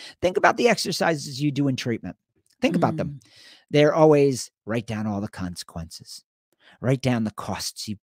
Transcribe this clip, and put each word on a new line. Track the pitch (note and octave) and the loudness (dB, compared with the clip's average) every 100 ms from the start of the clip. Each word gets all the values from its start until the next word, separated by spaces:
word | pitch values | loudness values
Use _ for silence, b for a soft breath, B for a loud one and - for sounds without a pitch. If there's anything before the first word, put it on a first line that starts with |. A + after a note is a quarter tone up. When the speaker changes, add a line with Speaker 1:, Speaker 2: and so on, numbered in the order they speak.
| B B | B B
Speaker 1:
Think | F3 C4+ | -2 2
about | F4 B3 | 2 4
the | A#3+ | 2
exercises | G#3 - E3+ F#3 D#3 D3 B2+ | 0 -2 -2 0 -2 -4 -4
you | D3 | -4
do | C#3 C#3 | 0 0
in | |
treatment. | B2+ B2+ A2+ F#2 - _ _ _ _ | -2 -4 -6 -8 -16 _ _ _ _
Think | C4+ E3+ | -2 2
about | D3 D#3+ | 0 0
them. | C#3+ C#3+ | -6 -10
Speaker 2:
Mm. | B B B B B | B B B B B
Speaker 1:
They're | D3 D3 | 4 4
always, | E3 D#3 D3 C#3+ B2 - _ | 6 6 8 4 2 -6 _
"Write | - A#2 G#2+ | -6 -6 -4
down | G#2+ A2 | -6 -4
all | G2+ | -4
the | G2+ | -6
consequences. | - F#2 F2+ - - E2 - - - _ _ _ b b b | -8 -10 -10 -14 -14 -14 -16 -20 -20 _ _ _ b b b
Write | A2 C3+ | -2 0
down | C3 A#2+ | 0 0
the | G#2+ | -2
costs | - - F#2+ - - - | -6 -8 -8 -8 -10 -12
you | G2+ | -12